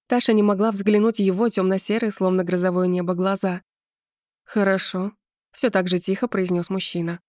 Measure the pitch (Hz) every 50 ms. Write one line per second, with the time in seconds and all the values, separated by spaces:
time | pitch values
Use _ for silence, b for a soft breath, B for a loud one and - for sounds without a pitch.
0 | _ - 247 247 - - 220 214 208 208 202 190 214 226 202 196 190 208 208 208
1 | 214 226 214 - 196 190 180 196 240 226 - 202 185 185 190 190 - - 208 233
2 | 233 214 - - 190 185 185 185 180 175 185 175 180 185 175 180 180 180 180 180
3 | 175 175 180 175 185 196 196 190 196 185 180 180 _ _ _ _ _ _ _ _
4 | _ _ _ _ _ _ _ _ _ - - 214 196 190 190 185 - - - 185
5 | 190 202 - _ _ _ _ _ _ _ _ - 262 226 - 190 180 180 180 175
6 | - 196 190 - - - - 190 185 180 175 175 170 - 190 190 - - - 175
7 | 165 170 170 - _